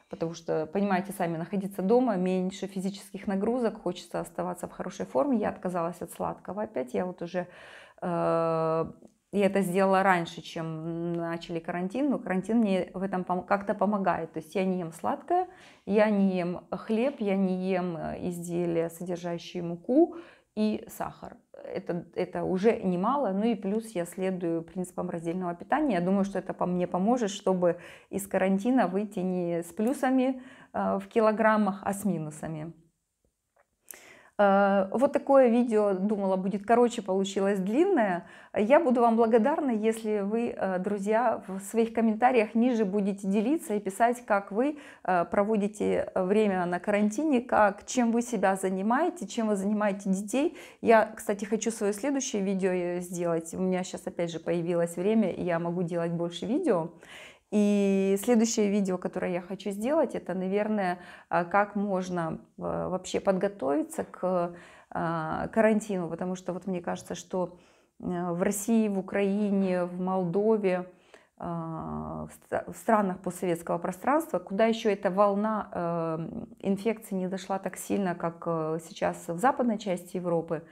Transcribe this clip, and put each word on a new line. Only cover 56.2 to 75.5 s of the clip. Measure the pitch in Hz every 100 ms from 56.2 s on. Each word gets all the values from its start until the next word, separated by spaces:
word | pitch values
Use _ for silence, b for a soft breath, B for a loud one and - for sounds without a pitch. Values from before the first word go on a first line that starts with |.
| 170 170 185
видео. | 294 339 180 165 - B B B B _
И | 208 208 208 196 196 196 196
следующее | 196 240 226 226 208
видео, | 208 190 180
которое | 185 180 180
я | 175
хочу | 180 190 208
сделать, | 202 233 320 262
это, | 220 -
наверное, | 180 185 202 214 214 185 180 B B B
а, | 170
как | 175 202 208 202
можно, | 202 185 185 175 160 - - -
э, | 175 170 165
вообще | 185 185 185
подготовиться | 196 185 202 202 262 294 311 -
к, | 190 - 180 180 175 175 B B B
а, | - 170 165 156 - -
карантину, | 226 220 220 220 190 165
потому | 170 185 185
что | -
вот | 180 196
мне | 180
кажется, | 175 185 - 185
что, | - 185 175 180 b b b -
э, | - 175 180
в | 170
России, | 190 202 - 226 214
в | 196
Украине, | 190 202 202 202 208 196 190 180
в | 180 180
Молдове, | 185 190 180 185 214 220 190 180 180 B B B B -
а, | 175 170 165 160 160 156 156 160 156
в |
ста-, | - - - -
в | -
странах | - 214 196 185
постсоветского | 185 180 185 170 170 175
пространства, | 180 185 240 302 320 180
куда | - 196 226
еще | 226 220
эта | 202 196
волна, | 185 208 196 214